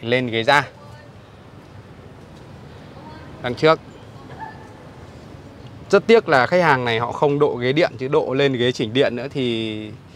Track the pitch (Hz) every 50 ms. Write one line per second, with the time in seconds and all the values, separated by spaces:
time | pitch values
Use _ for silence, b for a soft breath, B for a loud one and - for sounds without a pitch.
0 | - 117 123 127 127 120 110 113 113 127 139 143 131 - - - - - - -
1 | - - - - - - - - - - - - - - - - - - - -
2 | - - - - - - - - - - - - - - - - - - - -
3 | - - - - - - - - 131 123 120 - 156 156 160 - - - - -
4 | - - - - - - - - - - - - - - - - - - - -
5 | - - - - - - - - - - - - - - - - - - 190 202
6 | - - 226 226 - 170 151 131 123 - 175 180 175 156 139 127 123 120 113 110
7 | 120 110 110 - 156 143 143 147 147 127 - 123 120 127 139 156 170 - - 113
8 | 127 131 151 160 - - 127 135 143 139 131 117 120 127 123 - 131 107 113 160
9 | 139 101 117 120 120 143 135 143 127 120 117 113 113 110 107 107 107 107 - -
10 | - B B